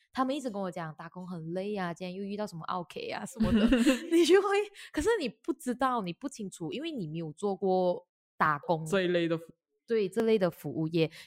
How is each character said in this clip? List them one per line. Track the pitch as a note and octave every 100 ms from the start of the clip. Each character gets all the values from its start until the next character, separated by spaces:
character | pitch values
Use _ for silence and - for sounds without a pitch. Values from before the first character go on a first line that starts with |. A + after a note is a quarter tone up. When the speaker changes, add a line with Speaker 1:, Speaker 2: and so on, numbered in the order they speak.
| _
Speaker 1:
他 | -
们 | C4 C#4+
一 |
直 | B3
跟 | G3+
我 | F#3+
讲 | F3 D#3+
打 | D#3 E3
工 | F3+ F3+
很 | F3 D#3+ F#3
累 | G3+ G#3
啊， | F3
今 | E3 F3+
天 |
又 | F3+
遇 | G3+ G3+
到 | G#3
什 | E3
么 | -
奥 | F3+
客 | E3+ - - -
啊 | G#3
什 | -
么 | A3
的， | A3
Speaker 2:
<laughs> | A#3 B3+ B3+ B3 E4+ E4+
Speaker 1:
你 |
就 | D#4 F#4+
会， | G4 G4+ G#4 - -
可 | -
是 | E4+ A#4
你 | B3+
不 | - -
知 | D4 B3+
道， | B3 C4 B3
你 | F3+
不 | E3+ C#4
清 | - G3
楚， | - D#3
因 | G#3+
为 | E4
你 | C#4+ D#3
没 | D#3+
有 | E3
做 | D3 G3+ F#3+
过 | F#3+ F#3 F3+ F3+ - _ _ -
打 | D#3 C#3+
工。 | - D#3+ D#3+
Speaker 2:
这 | G3
一 | F3
类 | F3 E3
的 | E3
服-， | - - _ _ -
Speaker 1:
对， | A3+ F#3+
这 | A#3
类 | A3+ A3
的 | F3+
服 | - D3+
务 | C3 D#3+
业。 | E3+ D#3+ -